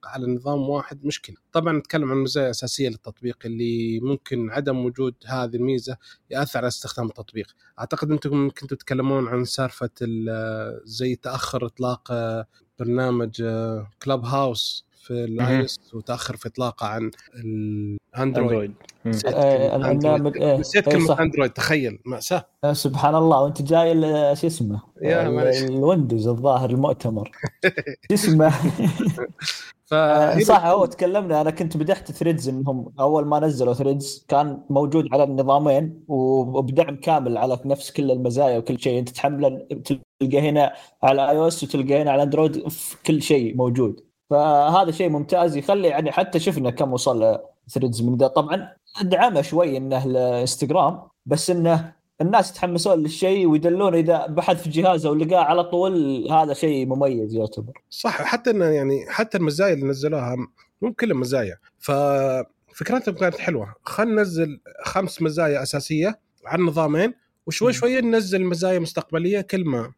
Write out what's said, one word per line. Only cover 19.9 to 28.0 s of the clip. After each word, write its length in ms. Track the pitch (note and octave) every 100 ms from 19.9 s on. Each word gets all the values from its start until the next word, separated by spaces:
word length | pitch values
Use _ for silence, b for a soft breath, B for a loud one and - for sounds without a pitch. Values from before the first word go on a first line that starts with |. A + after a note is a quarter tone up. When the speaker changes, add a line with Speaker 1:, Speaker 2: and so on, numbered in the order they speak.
Speaker 1:
أندرويد. 140 | D3
Speaker 3:
الأندرويد، 380 | D3+ D3+ C#3+ D3
آه، 140 | D3+ C#3
Speaker 1:
نسيت 320 | - G3+ D3
Speaker 3:
آه، 40 |
Speaker 1:
كلمة 140 | D#3 D#3+
Speaker 3:
صح. 140 | D#3+
Speaker 1:
أندرويد، 300 | D#3+ C#3+ B2+
تخيل، 480 | - - D#3 B2 G#2
مأساة. 420 | B2+ A#2 - F3+ - _
Speaker 3:
آه، 80 | D3
سبحان 420 | C#3 C#3 C3 D3
الله، 260 | D#3+ D#3+ C3+
وأنت 220 | C#3+ D#3
جاي 300 | C#3+ E3 E3
ال-، 460 | E3 D#3 D3+ C#3+ D3
شو 80 | E3
اسمه؟ 340 | E3 G#2+ G#2 - -
Speaker 1:
يا 240 | D3+ E3 -
Speaker 3:
ال-، 60 |
Speaker 1:
معلش. 280 | - B2+ C3
Speaker 3:
الويندوز 680 | C3 C3+ D3 F#3 B2 A2+ A2+
الظاهر 420 | A#2+ C3+ B2+ B2
المؤتمر. 600 | C3 C#3+ B2+ A#2+ A2 - - D3+ - F#3
Speaker 1:
<laughs> 380 | - C#3+ -